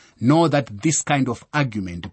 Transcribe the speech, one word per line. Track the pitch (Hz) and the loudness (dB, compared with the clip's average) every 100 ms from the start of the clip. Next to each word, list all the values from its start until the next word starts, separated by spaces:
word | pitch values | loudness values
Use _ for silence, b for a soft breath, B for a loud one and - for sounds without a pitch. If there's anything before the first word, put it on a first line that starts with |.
| b b | b b
know | 117 156 165 | 2 4 4
that | 143 - 104 | 2 -2 -2
this | 156 151 | -2 0
kind | - 143 127 | 0 0 0
of | 113 - | -4 -4
argument | 147 139 107 92 87 92 | -2 -2 -2 -6 -8 -12